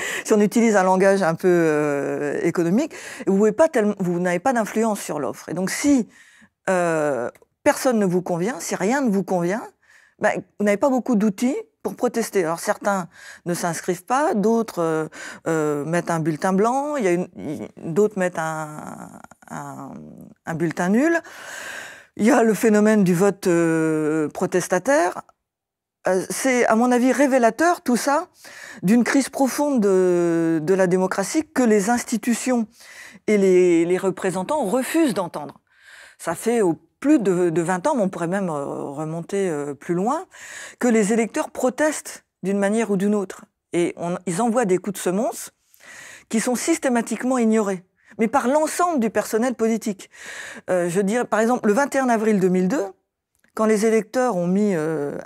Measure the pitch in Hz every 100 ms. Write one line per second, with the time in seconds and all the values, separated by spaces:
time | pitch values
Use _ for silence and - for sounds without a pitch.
0 | - - - 214 208 233 226 202 185 190
1 | 196 196 170 165 185 175 160 151 151 143
2 | 139 139 143 - 170 175 170 208 311 -
3 | - - 208 196 214 208 320 262 208 -
4 | 180 175 180 175 254 240 208 220 226 202
5 | - 151 120 - - - 185 - 285 277
6 | 196 - - _ _ _ - 185 175 160
7 | 151 127 120 - _ _ 294 277 269 226
8 | 196 180 180 175 185 311 - 190 190 277
9 | 262 196 180 185 170 214 403 - _ _
10 | _ _ 208 - - - 208 202 285 262
11 | 214 220 220 190 247 427 440 _ - -
12 | 240 269 - 202 160 170 - 196 208 196
13 | - - - - - 170 180 160 - 180
14 | - 254 311 226 208 226 220 - 165 156
15 | 156 - - - - 160 151 147 143 170
16 | 165 165 156 151 190 190 226 269 294 294
17 | 190 175 180 - 95 151 107 - - 160
18 | 208 208 180 175 160 156 151 151 - -
19 | - - - - - 151 143 135 139 -
20 | 76 - - - - 156 165 - 180 214
21 | 311 330 - - - - - - - -
22 | - - 208 254 226 202 226 208 214 214
23 | 180 170 202 196 190 170 165 160 160 156
24 | 151 156 147 - 180 185 - 185 208 285
25 | 349 - - _ _ _ _ _ _ _
26 | 165 185 - - 269 247 226 220 247 247
27 | 254 240 285 262 233 226 330 349 - 240
28 | - 285 359 _ - - - - 175 240
29 | 226 277 254 - 262 - 294 262 202 190
30 | 185 175 175 165 165 160 156 190 185 185
31 | 185 190 196 320 302 - 240 214 190 240
32 | - 220 - 226 247 240 220 _ - -
33 | - - - 214 190 180 180 165 170 185
34 | 190 - 196 180 185 302 208 240 254 320
35 | 311 202 170 160 139 - _ _ - -
36 | - - - 170 226 240 185 156 _ _
37 | 277 302 196 180 175 165 165 185 294 285
38 | 190 170 165 196 185 147 139 143 139 143
39 | 156 165 165 196 190 147 143 139 - 175
40 | 208 311 370 - - - - - 247 220
41 | 196 226 233 311 302 - 254 247 302 294
42 | - - _ _ 185 202 196 220 214 202
43 | 202 208 190 - - _ _ 170 170 -
44 | 170 180 - 170 240 226 214 180 208 -
45 | 180 190 285 - - - _ _ - -
46 | - - _ 220 247 240 - 330 277 240
47 | 226 226 247 254 226 220 202 190 - _
48 | _ - 226 262 233 294 311 - 359 311
49 | 220 214 - 220 254 233 226 226 220 196
50 | - - - - - - - 185 175 170
51 | 196 240 240 208 226 247 220 208 277 269
52 | 254 226 220 208 180 185 185 285 392 -
53 | _ _ _ _ _ - 220 214 226 220
54 | 214 254 254 180 175 190 208 170 156 156
55 | 143 -